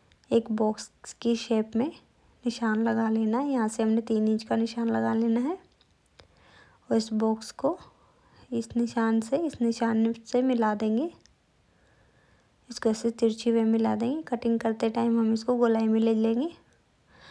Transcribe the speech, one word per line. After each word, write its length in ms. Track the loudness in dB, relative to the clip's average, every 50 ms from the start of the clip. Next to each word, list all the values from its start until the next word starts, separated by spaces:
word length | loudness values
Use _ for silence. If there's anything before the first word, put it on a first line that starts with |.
| _ _ _ _ _ 0
एक 200 | 0 0 0 0
बॉक्स 600 | -2 0 0 0 -2 -4 -10 -18 _ _ -20 -20 -12
की 200 | -4 -2 -2 -2
शेप 400 | 0 0 0 0 0 0 0 -2
में 100 | -2 -2 -2 -4 -10 -18 _ _ _ _ _ _ _ -6
निशान 400 | -6 -4 -2 -2 -2 0 0 0
लगा 240 | 0 0 0 0 0
लेना 280 | 0 0 0 0 0 0
है। 120 | 0 0
यहाँ 180 | 0 0 -2 -2
से 140 | -2 0
हमने 180 | 0 2 2 0
तीन 260 | 0 0 0 2 2 2
इंच 160 | 0 0 -2
का 120 | -2 -2
निशान 320 | 0 0 -2 -2 -2 -2 0
लगा 220 | 0 0 0 0 0
लेना 260 | 2 2 2 2 2
है 180 | 0 -2 -4 -6 -10 _ _ _ _ _ _ _ _ _ _ -20 -20 _ _ _ _ -20 -20 -20 -20 -20 _ _ _ -2
और 60 | 0
इस 160 | 0 0 0 -2
बॉक्स 360 | 0 0 0 -2 -2 -6 -12
को 240 | -10 -4 -4 -4 -4 -4 -10 -20 -20 _ _ _ _ _ _ _ _ -20 -14 -8
इस 240 | -6 -6 -6 -4 -2
निशान 440 | -2 -2 -2 0 0 0 2 2 0
से, 160 | 0 0 -2 -2
इस 220 | -2 -2 -2 -2
निशान 500 | -2 0 0 0 0 0 2 2 2 2 0
से 280 | -4 -6 -2 0 2
मिला 320 | 2 2 2 2 2 0 0
देंगे, 340 | 0 0 0 0 0 -2 -4 -6 -12 _ _ _ _ _ _ _ _ _ _ _ _ _ _ _ _ _ _ _ _ _ _ _ _ _ _ _ _ _ -16
इसको 180 | -8 -2 0 0
ऐसे 200 | 0 0 -2 -4
तिरछी 380 | -2 2 0 0 0 0 0 0
वे 100 | 2 2 4
मिला 300 | 2 2 2 2 2 0
देंगे। 260 | 0 -2 -2 -4 -4
कटिंग 360 | -6 -6 -6 -2 0 0 0 0
करते 280 | 0 -2 -2 0 -2 -2
टाइम 280 | 0 0 0 2 2 2
हम 140 | 2 2
इसको 220 | 0 0 0 0 0
गोलाई 320 | 2 4 2 2 2 2 2
में 100 | 2 4
ले 140 | 4 2 2
लेंगे 340 | 2 2 2 0 0 -2 -4 -6 -12 _ _ _ _ _ _ _ _ _ _ _ -20 -20 -20